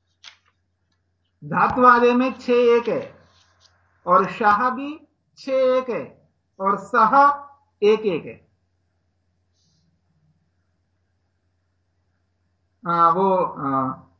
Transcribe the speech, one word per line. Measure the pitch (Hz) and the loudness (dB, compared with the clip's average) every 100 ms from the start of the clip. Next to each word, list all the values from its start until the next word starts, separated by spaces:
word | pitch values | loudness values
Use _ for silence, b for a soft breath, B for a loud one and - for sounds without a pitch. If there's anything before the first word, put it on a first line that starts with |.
| _ _ - _ _ _ _ _ _ _ _ _ _ _ | _ _ -20 _ _ _ _ _ _ _ _ _ _ _
धात्वादे | 147 180 214 254 247 240 240 | -8 -4 -2 4 4 6 2
में | 247 262 | 0 -2
छह | - - | -6 -2
एक | 240 240 233 226 | 0 2 2 0
है | 151 - - _ _ _ _ _ _ _ _ 175 | -6 -8 -18 _ _ _ _ _ _ _ _ 0
और | 190 190 | 0 0
शाह | - 208 208 254 | -2 0 2 -2
भी | 233 285 311 _ _ _ - | -6 -12 -16 _ _ _ -16
छह | - | -6
एक | 262 254 254 254 | -2 0 0 -4
है | 185 120 _ _ _ _ - | -10 -10 _ _ _ _ -6
और | 190 202 | -4 -4
सह | - 240 226 277 277 277 - _ _ _ | -4 0 2 4 4 2 -10 _ _ _
एक | 208 214 | 0 2
एक | 214 151 - | -2 -6 -10
है। | 107 _ _ _ _ _ _ _ _ _ _ _ _ _ _ _ _ _ _ _ _ _ _ _ _ _ _ _ _ _ _ _ _ _ _ _ _ _ _ _ _ _ _ _ _ 170 | -20 _ _ _ _ _ _ _ _ _ _ _ _ _ _ _ _ _ _ _ _ _ _ _ _ _ _ _ _ _ _ _ _ _ _ _ _ _ _ _ _ _ _ _ _ -6
हाँ, | 170 170 | 2 2
वो, | 175 196 185 | 2 0 0
आ, | 160 160 139 135 131 - - | -2 -6 -6 -4 -4 -10 -18